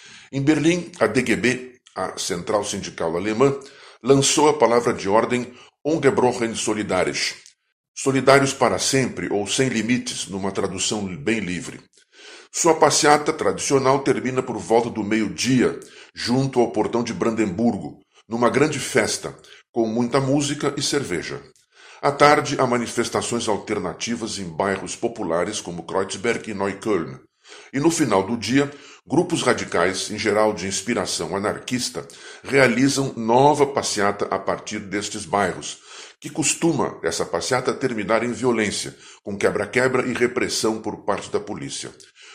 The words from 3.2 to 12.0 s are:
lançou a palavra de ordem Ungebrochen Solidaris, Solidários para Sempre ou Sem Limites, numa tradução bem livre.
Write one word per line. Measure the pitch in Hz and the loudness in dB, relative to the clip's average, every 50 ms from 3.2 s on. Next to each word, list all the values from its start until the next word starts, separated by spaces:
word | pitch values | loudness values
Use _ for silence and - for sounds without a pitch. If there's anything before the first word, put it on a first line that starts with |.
| 98 107 107 113 135 139 139 - - - - - - - - _ 117 | -2 -2 2 2 2 2 2 -2 -10 -18 -20 -20 -20 -20 -20 _ 2
lançou | 123 139 139 139 - - 156 147 151 | 4 4 4 4 2 2 4 4 4
a | - | 4
palavra | - 117 113 117 120 117 123 104 | 6 4 4 4 4 2 2 -2
de | 90 85 | -2 -2
ordem | 95 101 113 117 - 123 123 120 - - - - - _ _ - | 2 2 2 4 2 0 -2 -4 -6 -12 -20 -20 -20 _ _ -4
Ungebrochen | 147 160 156 131 135 - 123 127 123 120 - 117 113 104 | -2 -2 2 2 2 4 4 2 2 2 0 -4 -4 -4
Solidaris, | - - 113 107 107 101 90 92 92 - 76 69 - - - - - - - _ _ _ _ _ _ _ _ _ | -4 -4 -2 -2 -2 -2 -2 0 0 0 0 -2 -4 -4 -6 -6 -10 -18 -20 _ _ _ _ _ _ _ _ _
Solidários | - - 139 131 135 120 135 135 139 135 135 - | -4 -2 0 0 2 6 8 8 8 6 4 0
para | - 127 110 95 | 2 2 2 2
Sempre | 90 - - 135 135 127 98 - 90 87 - | 0 -2 0 2 2 0 0 -2 -6 -4 -2
ou | 104 101 101 | -2 -2 -2
Sem | - - - 135 131 | -2 0 0 0 0
Limites, | 110 113 104 117 123 123 123 - - - - | 0 -2 0 0 0 -2 -2 -6 -8 -8 -8
numa | 82 95 95 95 98 | -8 -8 -6 -6 -4
tradução | 98 - 92 87 92 92 - - 113 107 104 95 90 | -4 -4 -4 -4 -4 -4 -4 -4 -4 -4 -4 -6 -8
bem | 71 71 107 117 113 | -6 -2 -2 -2 -2
livre. | 95 87 90 82 80 - - - - _ _ _ | -2 -4 -6 -6 -8 -10 -14 -16 -20 _ _ _